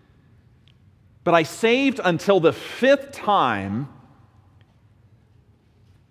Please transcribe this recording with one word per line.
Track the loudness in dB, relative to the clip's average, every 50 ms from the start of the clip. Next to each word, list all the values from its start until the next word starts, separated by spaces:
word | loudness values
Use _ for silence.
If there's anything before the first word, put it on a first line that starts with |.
| _ _ _ _ _ _ _ _ _ _ _ _ _ _ _ _ _ -20 _ _ _ _ _ _ -2
But | 2 2
I | 2 2
saved | 0 -6 -2 0 0 2 2 2 0 -2 0 -2
until | -2 -2 0 0 2 2 4
the | 4 2
fifth | 0 0 -10 -14 -6 0 2 2 2 2 0 -12 -16
time | -8 -2 0 2 2 2 0 0 -4 -4 -6 -6 -6 -8 -8 -14 -20 -20 _ -20 _ _ _ _ _ _ _ _ _ _ _ _ _ _ _ _ _ _ _ _ _ _ _ _ _ _ _ _ _ _ _ _ _ _ _ _ _ _ _